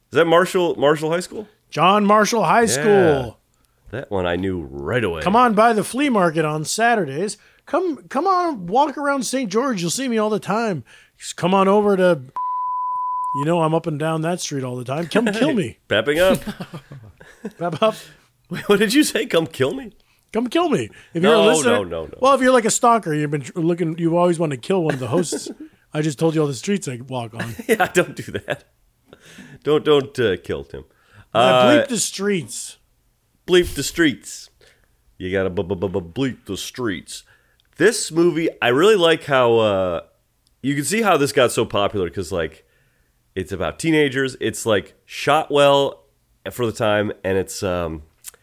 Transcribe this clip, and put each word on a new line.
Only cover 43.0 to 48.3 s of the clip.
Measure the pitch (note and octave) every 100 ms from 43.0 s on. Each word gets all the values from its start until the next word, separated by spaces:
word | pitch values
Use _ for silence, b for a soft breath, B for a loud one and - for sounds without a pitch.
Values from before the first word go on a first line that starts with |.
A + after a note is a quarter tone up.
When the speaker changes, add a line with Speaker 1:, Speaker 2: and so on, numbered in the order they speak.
| _ _ _
Speaker 1:
it's | - F2+
about | F#2+ E2 -
teenagers. | D#3+ D#3 C#3+ B2+ C3 -
It's, | G#2+ A2 A#2
like, | G2+ F#2+ _
shot | _ - - D3+ -
well | C#3+ C#3+ C#3 C#3 - _ _ _ _ -
for | - A#2+
the |
time, | G2+ A2+ G#2 G#2 -
and | F#2 G2
it's, | A2+ -
um, | G2 F2+ E2+ D#2+ D2+ _ -